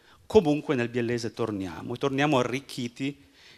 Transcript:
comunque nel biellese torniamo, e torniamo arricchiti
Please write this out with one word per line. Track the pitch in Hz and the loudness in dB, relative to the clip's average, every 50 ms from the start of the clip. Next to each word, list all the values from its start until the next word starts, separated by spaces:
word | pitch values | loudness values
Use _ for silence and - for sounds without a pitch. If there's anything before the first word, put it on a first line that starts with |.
| _ _ - - - - | _ _ -20 -20 -4 4
comunque | - 220 185 151 147 147 139 - 151 | 4 4 6 6 2 2 2 0 0
nel | 123 120 113 | 0 0 -2
biellese | 117 123 117 117 120 120 113 110 - | -2 -2 -2 0 -2 -2 -4 -6 -4
torniamo, | - 120 110 107 98 95 90 85 - 95 - 120 | -4 -4 -2 -2 -4 -4 -6 -8 -10 -8 -8 -6
e | |
torniamo | 120 - 139 135 135 143 151 151 127 | -2 -2 0 2 2 2 4 4 2
arricchiti | 123 120 113 135 139 - - - 123 120 120 - 131 139 143 - - - _ - - - - | 2 2 -2 -6 -8 -8 -8 -8 -8 -8 -6 -6 -6 -6 -6 -8 -16 -20 _ -20 -20 -20 -20